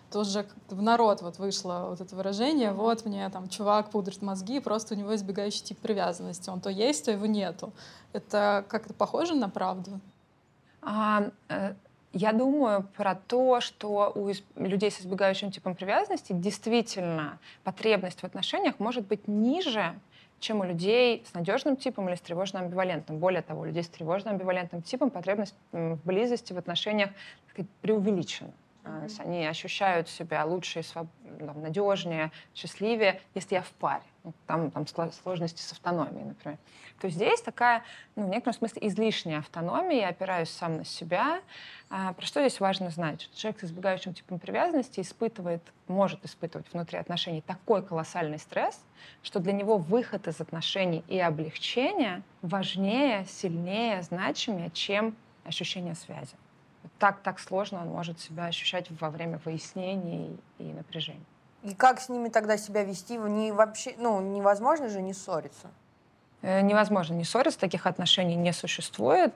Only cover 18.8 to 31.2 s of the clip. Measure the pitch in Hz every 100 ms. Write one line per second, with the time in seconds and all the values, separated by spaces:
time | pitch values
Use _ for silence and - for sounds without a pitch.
18.8 | 208 247 196 208 - 208 226 330 349 220
19.8 | 170 196 - - - _ - 214 180 170
20.8 | 185 240 247 226 - 175 170 233 302 262
21.8 | 262 214 190 175 - 170 190 190 180 180
22.8 | 185 160 - 156 180 180 - 156 156 160
23.8 | 170 - 160 190 208 196 185 180 170 175
24.8 | - 254 277 180 175 208 196 - _ 175
25.8 | 165 160 165 185 240 233 - 180 175 170
26.8 | 214 214 202 196 - - _ - 175 _
27.8 | 190 220 196 190 - - - - _ _
28.8 | - 156 - - 170 175 156 165 185 -
29.8 | 196 170 165 - 165 156 156 180 180 196
30.8 | - 165 165 -